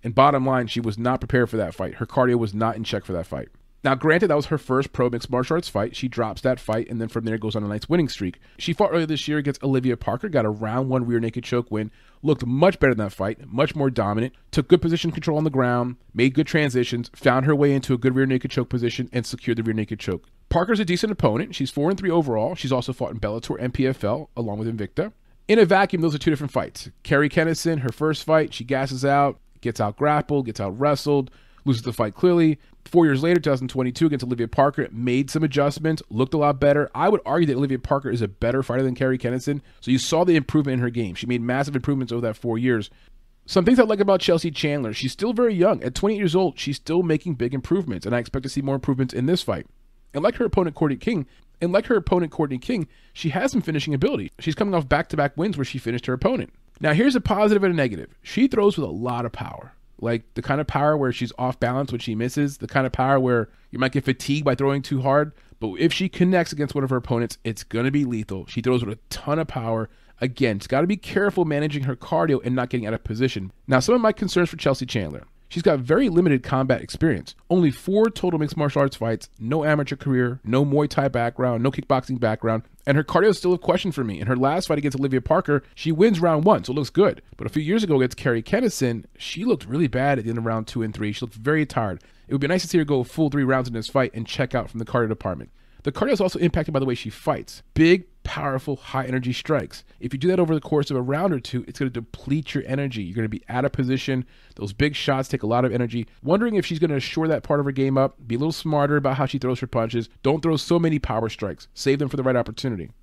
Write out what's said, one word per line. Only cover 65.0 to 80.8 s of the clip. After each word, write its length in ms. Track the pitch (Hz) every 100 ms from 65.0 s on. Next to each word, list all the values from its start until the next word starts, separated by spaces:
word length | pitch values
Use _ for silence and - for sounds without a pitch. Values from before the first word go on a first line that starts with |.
hard. 300 | 131 139 151 - - -
But 140 | 110 92
if 180 | 160
she 160 | - 185
connects 420 | - 180 185 160
against 240 | 147 143 143
one 80 |
of 60 | 135
her 80 | 127
opponents, 400 | - 120 117 - 113
it's 180 | 107
gonna 280 | - 110 127
be 120 | 143
lethal. 420 | 135 113 104 95 -
She 140 | -
throws 220 | 120 123
with 140 | 113 110
a 40 | _
ton 300 | - - 151
of 80 | 156
power. 420 | 131 113 113 110 _ _ _
Again, 400 | 127 120 127 98
she's 80 | -
gotta 200 | 135 175
be 100 | 208
careful 480 | - 190 202 190 165
managing 380 | 147 151 143
her 120 | 135 127
cardio 480 | - 165 165 135
and 100 | 123
not 160 | 127 123
getting 160 | 123 107
out 80 |
of 120 | 113 -
position. 480 | 110 131 110 92 - -
Now, 140 | 131
some 160 | 165 196
of 60 |
my 100 | 220
concerns 380 | 208 190 180 170
for 80 | 160
Chelsea 280 | 147 131 123
Chandler. 380 | 117 85 67 - _ _
She's 140 | 175
got 160 | 185 143
very 280 | 123 170 262
limited 320 | 170 185 135
combat 400 | - 135 131 117
experience. 540 | - - 165 98 - - -
Only 220 | 180 160
four 400 | 131 - 202 226
total 300 | 220 180 165
mixed 180 | 151 -
martial 240 | 143 143
arts 140 | 139 -
fights, 340 | 113 113 - -
no 260 | 110 156
amateur 320 | 151 151 139 139
career, 440 | 143 127 123 123
no 220 | 107 127 143
Muay 240 | 143